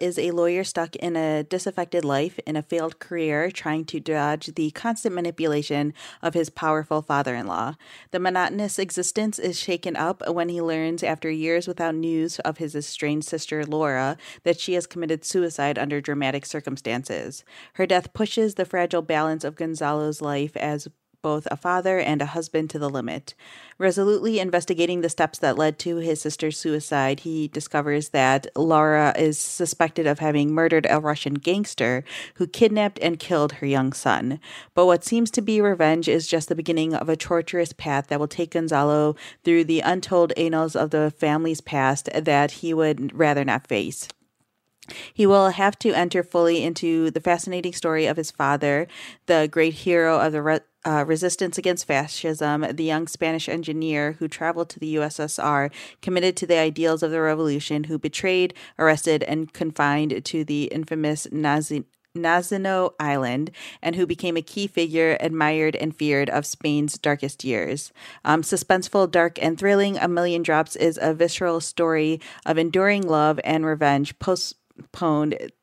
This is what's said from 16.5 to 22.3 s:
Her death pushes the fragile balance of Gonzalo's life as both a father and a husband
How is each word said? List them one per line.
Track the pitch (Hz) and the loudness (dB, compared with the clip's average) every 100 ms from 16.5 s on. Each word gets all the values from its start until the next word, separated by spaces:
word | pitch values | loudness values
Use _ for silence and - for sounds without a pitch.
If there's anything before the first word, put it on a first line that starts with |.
| 151 143 139 113 120 131 87 62 - - - - | -8 -8 -8 -4 -4 -4 -6 -8 -12 -20 -20 -12
Her | - 180 | -4 0
death | 180 - | 0 0
pushes | - 208 - 220 202 | -4 -2 0 0 -2
the | |
fragile | 180 185 175 175 | -4 -2 0 -2
balance | 160 156 160 160 | 0 0 0 -2
of | 151 | -6
Gonzalo's | 156 165 160 147 151 151 151 | -6 -6 -4 -2 -2 -2 -4
life | 147 143 151 - | -4 -2 -4 -4
as | 151 147 151 - _ _ | -4 -4 -8 -20 _ _
both | 156 151 - | -4 -2 -4
a | - | -4
father | 180 180 190 185 | -2 0 2 0
and | 147 147 | 0 0
a | |
husband | 147 | -2